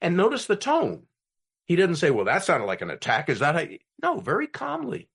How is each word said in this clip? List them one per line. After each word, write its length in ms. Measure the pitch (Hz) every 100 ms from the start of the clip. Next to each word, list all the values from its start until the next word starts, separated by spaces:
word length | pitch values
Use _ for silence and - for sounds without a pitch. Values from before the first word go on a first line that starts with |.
And 160 | 175 175
notice 300 | 208 269 -
the 100 | 208
tone. 480 | - 311 117 82 _ _ _ _ _ _
He 120 | _ 170
doesn't 200 | 190 165
say, 140 | 156
Well, 160 | 120 98
that 180 | 160
sounded 220 | - 151 101
like 160 | 90
an 80 | 87
attack. 380 | 69 - 117 151
Is 120 | 117
that 140 | 143
how 80 | 165
you, 160 | 160 - _ _
no, 180 | 339 302
very 260 | 202 180 302
calmly. 640 | - 285 311 277 185 170